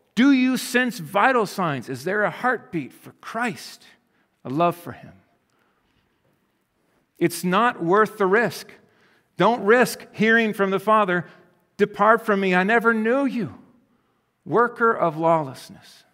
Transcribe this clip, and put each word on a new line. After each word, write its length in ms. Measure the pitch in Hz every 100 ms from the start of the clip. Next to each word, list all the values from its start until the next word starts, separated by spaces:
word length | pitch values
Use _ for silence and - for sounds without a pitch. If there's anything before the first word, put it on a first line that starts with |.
| _
Do 180 | - 277
you 260 | 262 254 254
sense 420 | - 247 254 -
vital 460 | 147 202 247 254 196
signs? 440 | - 170 135 113
Is 140 | 131
there 200 | 156 214
a 60 | 196
heartbeat 640 | - 247 240 - 170 123
for 180 | - 127 -
Christ, 680 | - 226 240 147 - - - _ _ _ _ _ 120
a 40 |
love 280 | 143 175 170
for 140 | -
Him? 220 | - - 95 _ _ _ _ _ _ _ _ _ _ _ _ _ _ _ _ _ _ _ -
It's 260 | 170 -
not 400 | 180 190 240 240
worth 340 | 170 202 208 208
the 100 | 190
risk. 440 | 214 208 - - - _ _ _ _ _ -
Don't 260 | 196 240 196
risk 400 | 247 226 - -
hearing 400 | - 220 226 220
from 160 | 202 196
the 100 | 190
Father, 460 | 208 220 196 175 170 - _ _ _ -
"Depart 480 | 202 202 208 226 226
from 140 | 196
me, 140 | 190 180
I 80 |
never 300 | 190 233 226
knew 320 | 226 220 262 277
you, 320 | 240 147 - _ _ _ _ _ _ _ _ -
worker 480 | 185 240 233 233
of 240 | - 170 151
lawlessness." 880 | 165 165 139 120 - 87 - - _